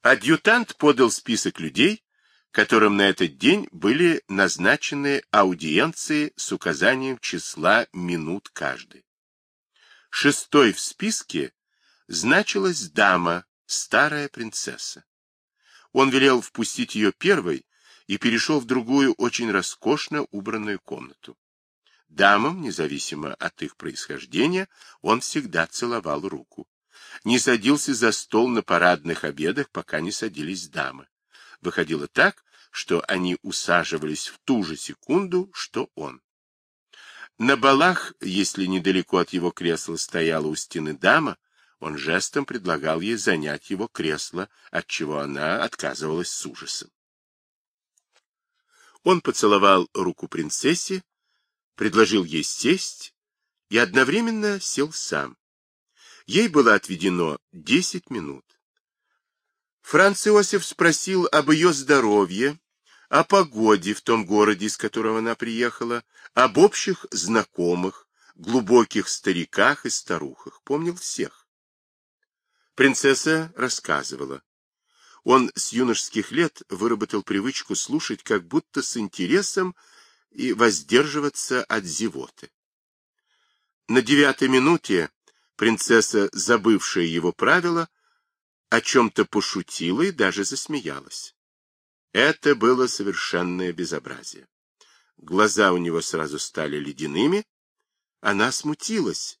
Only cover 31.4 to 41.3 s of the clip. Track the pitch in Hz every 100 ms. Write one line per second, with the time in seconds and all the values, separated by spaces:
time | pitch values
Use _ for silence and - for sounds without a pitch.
31.4 | - - 87 87 78 80 71 - 180 -
32.4 | _ _ _ - - 85 - 95 90 87
33.4 | - - - 87 82 80 76 76 - -
34.4 | - 123 87 78 - - - 160 190 180
35.4 | 190 - - 110 135 - 147 64 _ _
36.4 | _ _ _ _ _ - - - - _
37.4 | 117 139 135 139 170 180 - - 95 92
38.4 | 92 - 92 92 87 92 87 95 85 90
39.4 | 87 - 87 80 - 82 - 85 82 80
40.4 | 76 78 - 85 76 73 92 139 156